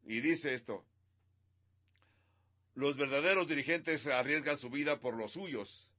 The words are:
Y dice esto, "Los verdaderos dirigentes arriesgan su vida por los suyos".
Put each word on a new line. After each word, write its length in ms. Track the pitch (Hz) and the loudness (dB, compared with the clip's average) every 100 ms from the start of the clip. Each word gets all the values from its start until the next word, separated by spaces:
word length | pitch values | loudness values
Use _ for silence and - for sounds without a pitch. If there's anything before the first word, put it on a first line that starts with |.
Y 160 | - 110 | -4 -2
dice 340 | 143 165 151 | 2 2 0
esto, 300 | 127 - 101 - _ _ _ _ _ _ _ _ _ _ _ _ _ _ _ _ _ _ | -4 -4 -8 -10 _ _ _ _ _ _ _ _ _ _ _ _ _ _ _ _ _ _
"Los 220 | - 139 135 | -2 0 2
verdaderos 500 | 139 139 160 190 165 | 2 2 4 4 4
dirigentes 640 | 151 131 170 151 156 123 | 0 2 0 2 -2 2
arriesgan 500 | 127 127 151 147 143 | 2 2 2 0 -2
su 120 | 123 | -2
vida 280 | 135 147 143 | -2 0 0
por 160 | 127 | -2
los 180 | 117 107 | -4 -6
suyos". 600 | 160 190 127 101 - - | -6 -6 -6 -8 -14 -20